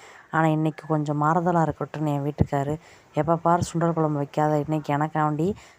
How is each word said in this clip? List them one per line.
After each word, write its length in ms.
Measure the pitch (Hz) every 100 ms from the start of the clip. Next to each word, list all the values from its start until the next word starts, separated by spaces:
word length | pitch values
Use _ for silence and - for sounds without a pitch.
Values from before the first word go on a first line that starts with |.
| - - -
ஆனா, 160 | 160 160
இன்னைக்கு 400 | 156 156 - 151
கொஞ்சம் 360 | 156 151 147
மாறுதலா 460 | 151 175 175 170 156
இருக்கட்டும்னு 380 | - 147 151 151
என் 180 | 143
வீட்டுக்காரு, 540 | 143 147 - 143 139 156 - - _
"எப்ப 220 | 151 151 165
பாரு 260 | 170 175 -
சுண்டல் 200 | 165 170
குழம்பு 240 | 165 156 147
வைக்காத, 420 | 143 - 151 151
இன்னைக்கு 380 | 147 156 147 143
எனக்காண்டி 580 | 156 156 151 147 175 214 -